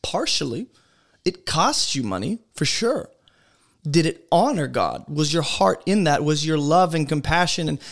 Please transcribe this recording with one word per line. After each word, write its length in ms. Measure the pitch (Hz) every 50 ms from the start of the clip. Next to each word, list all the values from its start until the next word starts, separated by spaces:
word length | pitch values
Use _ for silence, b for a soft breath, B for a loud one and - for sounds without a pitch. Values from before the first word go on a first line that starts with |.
Partially. 680 | - - - 196 320 - - - 151 131 - 170 254 - b b b b b b b b b b
It 220 | b 180 - - -
costs 500 | - - 160 190 269 294 - - - -
you 80 | 135
money, 360 | 120 101 95 92 104 170 226 - _ _ -
for 100 | - 156
sure. 460 | 139 - - 220 240 311 202 - - _ _ b b b b b b b b b b b b - 147
Did 180 | 143 170 156
it 200 | 160 - - - -
honor 340 | - 170 220 294 269 170 143
God? 380 | 127 123 120 87 69 58 67 -
Was 280 | - 151 151 151 143 156
your 80 | 165
heart 400 | 151 - - - 196 190 185 - -
in 200 | 180 202 214 175
that? 200 | 151 143 - 147
Was 220 | 151 156 147 151
your 100 | 160 160
love 380 | 147 143 147 165 180 185 170 165
and 120 | 160 151
compassion 640 | - 156 147 - - 160 175 180 160 - - 160 156
and, 100 | 151 - B B